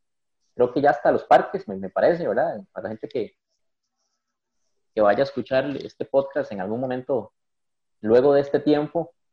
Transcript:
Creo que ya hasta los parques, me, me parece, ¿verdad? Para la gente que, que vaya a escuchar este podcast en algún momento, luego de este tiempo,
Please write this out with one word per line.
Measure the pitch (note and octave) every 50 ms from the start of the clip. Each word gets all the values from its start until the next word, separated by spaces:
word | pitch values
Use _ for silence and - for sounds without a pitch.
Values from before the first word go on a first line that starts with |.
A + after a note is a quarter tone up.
| _ _ _ _ _ _ _ _ _ _ _
Creo | - B2 A#2+
que | - D3
ya | C3+ C#3+
hasta | D3 - - D#3+
los | C3 A2 -
parques, | - - - - - - F#3+ - G#2+
me, | F#2+
me | F#2+ G2 F#2+
parece, | - F#2+ G#2 D3 F3 E3+ E3 A#2+
¿verdad? | G2 B2 D#3 E3+ C3+ G#2 G2 _
Para | _ F#2+ -
la | G#2
gente | A2+ - - -
que, | - B2+ G#2 G3+ _ _ _ _ _ _ _ _ _ _ _ _ _ _ _ _ _ _ _ _ _ _ _ _ _ _ _ _ _ _ _ _ _
que | A2
vaya | G#2+ G2+ G#2 C3
a |
escuchar | C#3 C3+ - B2+ A2+ - C3 C3 C#3 D3 C3+
este | - - - - - C#3+
podcast | - - C#3 C3+ - - D3+ B2+ -
en | G#2 G2
algún | F#2 G2+ A2 B2
momento, | C3+ B2+ B2+ B2+ B2+ - C#3 A2+ G2+ - _ _ _ _ _ _ _ _ _ _ _ _ _ _
luego | G#2+ G#2+ A#2 B2+ C3 C#3+ C#3+
de | C#3+
este | C#3 C#3+ - C#3+
tiempo, | - D3 D3 D3 D3+ D3+ - E3+ D#3+ - _ _ _ _